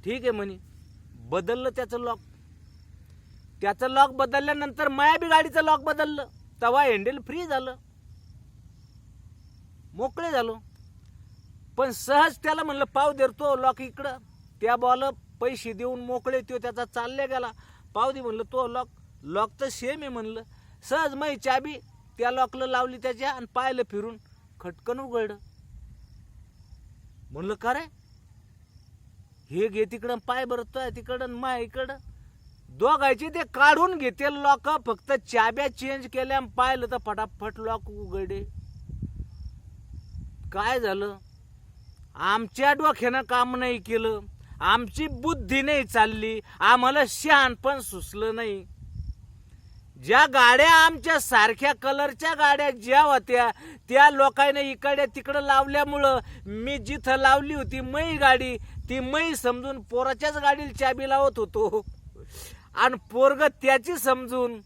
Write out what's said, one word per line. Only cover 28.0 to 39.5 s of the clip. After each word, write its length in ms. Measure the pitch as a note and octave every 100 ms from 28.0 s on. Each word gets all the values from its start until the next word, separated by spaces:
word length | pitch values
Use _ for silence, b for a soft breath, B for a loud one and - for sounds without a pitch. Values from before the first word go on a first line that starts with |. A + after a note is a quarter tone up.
| _ - _ - - - _ - - - - - - _ _
हे 180 | D#3+ G#3+
घे 160 | G3+
तिकडं, 300 | G#3+ A#3 A#3 A#3 -
पाय 180 | B3+
बरं 300 | B3+ B3 A#3
तो 40 | C4
आहे 120 | B3+
तिकडं 340 | A#3+ A3+ B3
आणि 140 | B3+ A#3+
माय 240 | C4 B3
इकडं." 340 | A#3 C4 C4 C#4 - b b b - - -
दोघायचे 600 | C3 A3+ D4+ C#4 B3 D#4
ते 100 | E4+ D4+
काढून 440 | B3+ C#4+ D#4 F4+ F4+
घेते 260 | B3+ - C#4 C#4+
लॉक, 280 | C#4+ C#4 C#4 D4+ A#3
फक्त 260 | G#3+ -
चाब्या 560 | C4+ - A#3 A3+ A#3 C#4
चेंज 380 | - C4 C4+ B3
केल्या 300 | B3+ C4 C4+
आणि 100 | B3 G3
पाहिलं 300 | B3+ C4 A#3+
तर 60 | B3 G#3+
फटाफट 540 | G#3 A3 - G#3 G#3+
लॉक 300 | A3 A3+ -
उघडे. 540 | G#3 G3 F#3+ F#3 G3 F#3+ - - - - - - - - - -